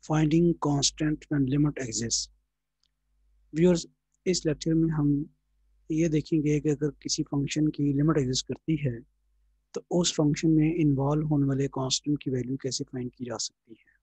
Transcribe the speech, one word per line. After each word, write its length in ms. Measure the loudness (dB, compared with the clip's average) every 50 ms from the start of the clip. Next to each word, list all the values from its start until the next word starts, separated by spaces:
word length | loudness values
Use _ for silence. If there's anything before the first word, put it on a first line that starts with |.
| -4
Finding 440 | 0 0 2 2 4 4 4 4 4 2 0
constant 640 | 0 0 0 0 0 -2 -2 -2 -2 -2 -2 -4 -6 _
when 160 | 0 0 0 2
limit 320 | 2 2 2 0 0 -4
exists। 500 | -8 -8 -6 -6 -6 -4 -4 -4 -6 -8 _ _ _ _ _ _ _ _ _ _ _ _ _ _ _ _ _ _ _ _ _ _ _ _ -2
Viewers, 320 | 2 4 4 4 2 0 -6 _ _ _ _ _ _ _
इस 200 | -2 -2 -2 0
lecture 280 | -2 -4 -2 -2 0 0
में 160 | 2 2 0
हम 180 | 0 0 2 2 2 0 -2 -6 _ _ _ _ _ _ _ _ _ _ _ _
ये 200 | -2 0 0 2
देखेंगे 500 | 2 0 0 0 -2 0 2 2 0 0
कि 100 | 0 0
अगर 200 | -2 0 -2 -4 -4 _
किसी 220 | -8 -8 -4 -4 -4
function 420 | -2 -2 -2 -2 -2 0 0 0 0
की 220 | 0 0 0 0 2
limit 240 | 2 2 2 2 2
exist 300 | 2 0 -2 -4 -4 _
करती 280 | -8 -8 _ -4 -2 -2
है 220 | 0 -4 -4 -4 -12 _ _ _ _ _ _ _ _ _ _ _ _ _ _
तो 80 | -12 -10 _ -2
उस 200 | 0 0 0 0
function 340 | 0 2 2 2 2 2 2
में 240 | 4 4 4 2 2
involve 520 | 2 2 2 2 2 0 0 0 -2 0 0
होने 200 | 0 0 2 0
वाले 200 | 0 -2 -2 -4 -4
constant 440 | -6 -4 -4 -4 -4 _ -4 -4 -4 -4
की 80 | -4
value 260 | -4 -4 -4 -4 -8 -6 -6
कैसे 200 | -6 -6 -6 -8
find 260 | _ -8 -8 -8 -8
की 140 | _ _ -10
जा 120 | -10 -8 -8
सकती 340 | -8 -10 _ _ _ _ -20
है। 180 | _ _ _ _ _